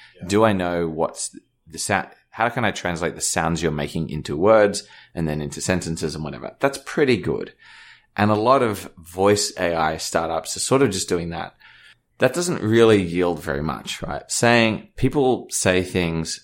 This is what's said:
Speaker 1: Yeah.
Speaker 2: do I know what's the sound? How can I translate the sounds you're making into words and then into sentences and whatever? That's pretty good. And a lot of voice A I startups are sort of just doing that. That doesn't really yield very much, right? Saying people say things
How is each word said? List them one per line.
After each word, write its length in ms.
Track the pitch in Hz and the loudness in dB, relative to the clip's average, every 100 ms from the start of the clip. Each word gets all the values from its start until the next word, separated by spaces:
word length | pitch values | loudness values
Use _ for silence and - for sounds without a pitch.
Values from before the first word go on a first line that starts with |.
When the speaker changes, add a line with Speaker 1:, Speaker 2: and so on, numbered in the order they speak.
| - - | -20 -18
Speaker 1:
Yeah. 60 | 87 | -2
Speaker 2:
do 180 | 101 | 2
I 80 | 110 | 4
know 360 | 95 90 87 82 | 2 0 -2 -2
what's 480 | 78 80 - - - _ _ _ | -2 -4 -4 -12 -12 _ _ _
the 120 | 80 | -12
sound? 300 | - 98 - - _ | -4 -4 -4 -16 _
How 180 | - 117 | -2 -2
can 160 | 127 | 0
I 80 | 110 | -2
translate 420 | - 87 82 82 | -2 -4 -2 -4
the 60 | - | -4
sounds 420 | - - 82 82 | -4 -2 0 0
you're 100 | 80 | 0
making 380 | 76 73 82 80 | -2 -4 -4 -4
into 260 | 78 - 73 | -6 -6 0
words 460 | 98 110 104 101 - - - | 6 6 6 2 -10 -20 -12
and 140 | 87 80 | -6 -4
then 120 | 76 | -2
into 200 | 73 - | -6 -6
sentences 540 | - 90 82 80 80 73 | -2 -2 -2 -6 -6 -6
and 80 | |
whatever? 320 | 76 64 - - | -10 -10 -14 -2
That's 200 | 139 - | -2 -2
pretty 320 | - - 139 110 | -8 0 2 2
good. 380 | 82 69 - _ - - - - _ - | 0 -4 -6 _ -20 -20 -20 -20 _ -2
And 140 | 104 | 2
a 40 | |
lot 280 | 107 113 135 | 2 4 4
of 280 | 120 98 85 - | 2 -2 -10 -18
voice 540 | 85 87 101 101 - - | -14 2 4 4 0 -2
A 160 | 87 | -2
I 220 | 82 78 80 | 0 0 -2
startups 580 | - 82 82 82 - 90 | -4 -2 0 -4 -4 -8
are 40 | |
sort 220 | - 135 | 0 2
of 80 | 131 | 2
just 180 | 92 - | 0 -2
doing 220 | 87 85 | -2 -2
that. 240 | 82 - _ - - - _ _ _ | -8 -10 _ -20 -20 -20 _ _ _
That 160 | 131 | 0
doesn't 280 | 147 175 123 | 0 -4 -2
really 380 | 107 113 113 107 | 2 6 8 6
yield 400 | 85 85 87 80 | 4 0 0 0
very 200 | - 69 | -4 -4
much, 400 | 78 67 - - | -4 -6 -10 -12
right? 200 | - 73 - | -8 -10 -6
Saying 580 | - 117 117 113 104 - - | 0 4 4 4 0 -8 -2
people 500 | 131 147 127 117 - | 0 2 2 0 -4
say 320 | - - 92 | -2 2 2
things 600 | 90 95 85 82 80 - | 2 0 0 -2 -4 -10